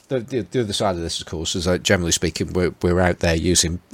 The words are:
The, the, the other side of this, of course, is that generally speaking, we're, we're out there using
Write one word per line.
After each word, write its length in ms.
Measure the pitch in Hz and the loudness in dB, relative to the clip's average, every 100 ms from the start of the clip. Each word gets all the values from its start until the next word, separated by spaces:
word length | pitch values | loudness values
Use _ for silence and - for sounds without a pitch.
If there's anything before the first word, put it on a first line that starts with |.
| - | -6
The, 100 | 135 | -6
the, 220 | 113 135 | -2 -6
the 200 | 95 131 | -4 -2
other 120 | 110 | -2
side 220 | 98 104 87 | 0 0 0
of 60 | |
this, 200 | 82 - | -4 -6
of 60 | - | -6
course, 280 | 82 82 95 | -6 -4 -2
is 100 | 87 | 0
that 180 | 90 | 0
generally 280 | - 101 85 | 2 2 2
speaking, 400 | - 85 - 82 | 0 0 -2 -2
we're, 200 | 85 85 - | 0 0 0
we're 180 | 90 87 | 0 4
out 200 | 90 85 | 2 2
there 160 | 87 82 | 0 2
using 440 | 85 87 82 87 - | 2 2 2 -2 -10